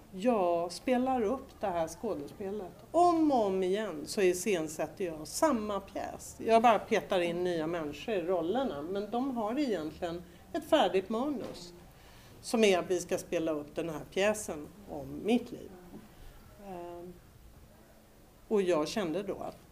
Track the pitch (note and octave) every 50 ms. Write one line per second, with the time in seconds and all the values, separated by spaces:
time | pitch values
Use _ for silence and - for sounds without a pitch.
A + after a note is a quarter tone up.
0 | - - - F#3 F#3+ B3+ A#3 G#3 F3+ F3 E3+ E3+ E3+ F3+ F3 - - C4 B3+ B3
1 | B3+ C4 C4 B3+ G#3+ G3 - B3+ - - - - - G3 F3 E3+ E3 D#3+ - -
2 | - A3 E3 D3 C#3+ C#3+ - - G#3 F#3+ G3+ G#3 F#3+ F3 - - - - - D#4+
3 | F4 F4 E4+ E4 D#4+ D4 C#4 A#3+ G#3+ G3 F#3+ F#3+ F#3+ F3+ F#3+ G#3 A3 G3 D#3+ D3
4 | D3 - - A3 F#3+ F3+ F3+ F3+ - A3+ G3 E3 D#3+ D3+ D#3 - E3+ - - -
5 | G3 E3+ D#3+ D3+ D#3 - - - E4 D#4 C4 A3 G#3+ G#3 G3+ G3 G3 - - -
6 | - - - - - - - - - A3+ A3+ A3+ A3+ A#3+ G#3+ F#3 - - A3 F#3
7 | - - G#3 F#3 F3 E3+ E3+ F3 F3+ F3+ F3 E3 D#3 E3 F3 E3+ D#3 D3 C#3+ -
8 | - - A3 F#3 D#3+ E3+ F#3+ F3 D#3+ E3+ G#3+ C4 C#4 A3+ D3 C#3+ D3 E3+ F#3+ G3+
9 | G#3 G#3 A3+ A#3 C4 C#4 B3 A#3 G#3+ G#3 A#3+ D4 D4 B3+ G3+ E3 D3+ D#3 D#3 -
10 | F3+ E3+ E3 F3 F3 - - - - - - E4+ - - E4 D4 A3+ F#3 F3+ F#3+
11 | F#3+ - A3 A3+ C4 D4+ C#4+ G#3+ D#3+ - - - - - - - - - - -
12 | - - - - - - - - - - - A3+ A3 G3+ F#3 F3 E3+ - F#3+ F3
13 | F3 - F#3+ F3 - - F3+ E3 D#3+ D#3+ D#3 D3 D3 - - - D#3+ E3+ D#3 D3
14 | C#3+ - - F#3 G3 G#3+ G#3+ G#3+ - - E3+ D3+ D3 - - - - - E3 D3
15 | C3+ C3+ C#3+ - - G3 A#3+ A#3+ - - - - - - - - - - - G#3+
16 | - - - - - - - - - - - - G3+ G3 F#3 F3 F3 F3 F3 F3
17 | F3 F3+ F3+ - - - - - - - - - - - - - - - - -
18 | - - - - - - - - - - A3+ G3+ F#3+ F3+ F3 D3+ D3+ D#3+ - A#3
19 | G3 D#3+ D#3 F#3+ G#3 G3 D3+ - - D#3 - - - -